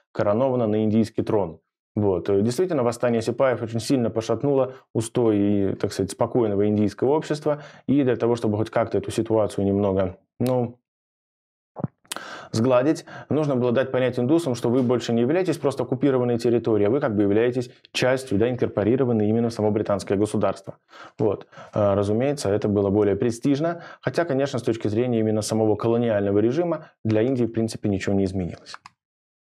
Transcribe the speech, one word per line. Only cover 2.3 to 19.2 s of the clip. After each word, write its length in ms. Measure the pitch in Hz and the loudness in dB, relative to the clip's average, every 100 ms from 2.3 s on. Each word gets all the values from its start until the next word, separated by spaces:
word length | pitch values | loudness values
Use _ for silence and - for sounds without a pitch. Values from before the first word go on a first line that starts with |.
| 98 | 0
действительно, 420 | 113 123 185 151 | 2 0 0 0
восстание 380 | 117 110 123 117 | 0 0 0 0
сипаев 400 | 110 117 135 113 | -2 0 0 0
очень 180 | 110 117 | -4 -4
сильно 300 | - 135 113 | 0 0 0
пошатнуло 640 | 113 110 113 143 135 127 - _ | -2 -2 -2 0 0 0 -4 _
устои, 800 | 113 110 127 117 104 101 101 98 | -6 -2 0 2 4 2 2 0
так 180 | - 101 | -2 -4
сказать, 200 | - 95 | -2 -4
спокойного 560 | - 113 127 107 98 104 | -2 -2 0 0 2 2
индийского 440 | 104 104 - 123 | 2 0 0 0
общества. 520 | 151 - 151 151 147 - - - | 0 -2 -4 -2 -4 -6 -10 0
И 160 | 139 | 2
для 120 | 127 113 | 2 2
того, 200 | 117 120 | 2 0
чтобы 220 | 113 104 | 0 0
хоть 120 | 110 | 0
как-то 280 | 117 107 98 | 0 0 -2
эту 140 | - | -2
ситуацию 540 | - 110 110 101 - 98 | -4 0 2 0 0 0
немного, 520 | 98 101 95 95 - _ - | 2 2 0 -2 -4 _ -4
ну, 380 | 123 127 117 - _ _ _ _ _ _ _ _ _ - - _ - - - - - | 0 0 -2 -8 _ _ _ _ _ _ _ _ _ -10 -10 _ -14 -12 -12 -16 -6
сгладить, 520 | 113 127 123 139 165 - - - | 0 4 4 4 0 -4 -14 -4
нужно 260 | 135 147 127 | -2 0 0
было 160 | 123 | 2
дать 200 | 120 131 | 0 0
понять 280 | 131 127 123 | 0 0 0
индусам, 360 | 123 165 143 120 | 0 0 0 -2
что 140 | 120 | 0
вы 140 | 127 | 2
больше 300 | 123 123 120 | 2 0 0
не 80 | 117 | 0
являетесь 360 | 120 175 180 147 | 2 0 -2 -2
просто 260 | 143 131 | -2 -2
оккупированной 540 | 123 127 147 131 123 117 | -4 0 2 2 0 0
территорией, 500 | 123 117 120 104 101 | 2 2 2 2 2
а 40 | |
вы 80 | 139 | 2
как 160 | 139 104 | 0 2
бы 80 | |
являетесь 460 | 101 104 123 127 120 - - | 2 4 2 0 -6 -10 -10
частью, 440 | - 127 131 - 98 | -2 0 0 0 0
да, 120 | 117 | 0
инкорпорированной 800 | 123 110 107 101 131 123 110 | 0 -2 0 2 2 2 2